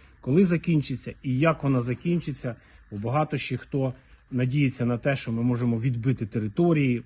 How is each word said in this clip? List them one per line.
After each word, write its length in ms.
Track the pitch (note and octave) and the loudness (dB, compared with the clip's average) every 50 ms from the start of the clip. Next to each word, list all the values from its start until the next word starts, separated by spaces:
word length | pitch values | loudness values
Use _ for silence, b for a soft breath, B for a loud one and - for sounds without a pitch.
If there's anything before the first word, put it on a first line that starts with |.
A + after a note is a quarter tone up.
| b b b b | b b b b
Коли 240 | b B2 C3+ F3+ G3+ | b 2 4 4 4
закінчиться 680 | E3+ F3 D#3 - F3 E3 D3+ C3 - C3 A#2+ - - - - - | 4 2 0 2 2 2 2 2 0 -6 -8 -8 -12 -12 -8 -4
і 160 | C#3 B2+ C3 | -2 0 2
як 240 | D#3 E3 D3+ - C#3+ | 4 2 2 2 0
вона 180 | C#3 C3+ B2+ | 0 0 0
закінчиться, 760 | A#2 B2+ A#2+ - - E3+ F3 E3 - D#3+ C3+ - - B2+ A2 b b b b b b b | 0 -2 -4 -4 -2 -2 -2 -2 -2 -6 -8 -8 -8 -10 -10 b b b b b b b
бо 60 | G#2+ | -8
багато 400 | G2+ G#2 A#2+ C3 D3+ D#3 - - | -6 -4 -2 0 0 0 0 -2
ще 200 | C3 - - B2+ | -4 -4 -4 -6
хто 360 | B2 - - - C#3 C3 B2+ B2 b b b b b b b | -8 -6 -4 -2 -2 -2 -2 -4 b b b b b b b
надіється 540 | C3+ B2 B2+ B2+ C3 D3 C#3+ B2+ B2+ - A#2+ | -2 -2 0 0 2 2 2 2 0 0 -2
на 120 | A#2+ B2 | -2 -2
те, 180 | A2 - C#3+ C#3 | 0 0 -2 -2
що 160 | B2+ - A#2 | -2 -2 -4
ми 120 | A2+ A#2 A#2 | -2 0 0
можемо 360 | B2 B2 A#2 B2 A#2+ A#2 A2 | 0 2 2 0 0 0 0
відбити 460 | A2+ C3+ A#2+ A#2 A2 C3+ B2 - A2+ | 0 -2 -2 0 0 0 0 -2 -2
території, 760 | G2+ - A#2+ G#2+ G#2 - - E3+ F3 E3 D3+ C#3 B2+ A#2+ A2+ - | -4 -4 -4 -4 -2 0 2 4 4 4 4 2 0 0 -2 -4